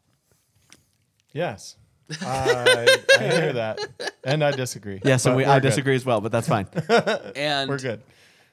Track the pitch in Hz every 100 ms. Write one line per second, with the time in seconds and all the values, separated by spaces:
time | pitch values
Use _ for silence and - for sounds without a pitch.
0 | _ _ _ _ _ _ _ - _ _
1 | _ _ _ 139 170 98 - - _ _
2 | - 156 - 131 131 - 508 508 - 523
3 | - 539 - - 160 123 110 107 415 -
4 | - - 131 151 143 135 123 107 104 98
5 | 131 127 127 123 131 135 131 - 135 131
6 | 127 110 104 117 123 110 95 - 160 226
7 | 202 214 - 135 147 139 135 139 127 110
8 | - _ _ _ _